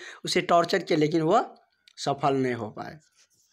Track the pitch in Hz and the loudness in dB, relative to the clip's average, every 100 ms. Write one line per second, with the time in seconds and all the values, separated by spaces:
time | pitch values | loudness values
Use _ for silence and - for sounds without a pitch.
0 | - - 156 185 - 175 165 190 175 165 | -10 -12 -4 -2 4 4 4 -2 0 2
1 | 151 165 156 220 - - _ _ _ - | 2 2 2 2 0 -10 _ _ _ -8
2 | 147 139 147 139 131 117 107 117 - - | -6 -2 0 0 0 -4 -8 -10 -16 -16
3 | _ _ _ _ _ | _ _ _ _ _